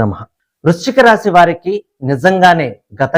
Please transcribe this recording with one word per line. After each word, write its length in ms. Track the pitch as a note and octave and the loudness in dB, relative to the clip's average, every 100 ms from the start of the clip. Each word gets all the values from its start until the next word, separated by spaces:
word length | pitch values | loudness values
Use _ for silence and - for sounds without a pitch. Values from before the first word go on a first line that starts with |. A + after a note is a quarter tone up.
నమః. 180 | G#2+ F#2 A2+ _ _ _ D#3 | -2 -6 -14 _ _ _ -4
వృశ్చిక 340 | E3+ C4 C4 A#3 | -2 -2 2 2
రాశి 220 | G#3+ G#3+ F3 | 2 2 2
వారికి 380 | E3+ E3+ F3+ G#3 - _ C3+ | 2 0 -8 -8 -10 _ -6
నిజంగానే 580 | C3+ F3 F#3+ F3+ E3+ C3+ G2+ _ G2+ | -2 0 2 2 2 -4 -10 _ -6
గత 140 | C3+ | -2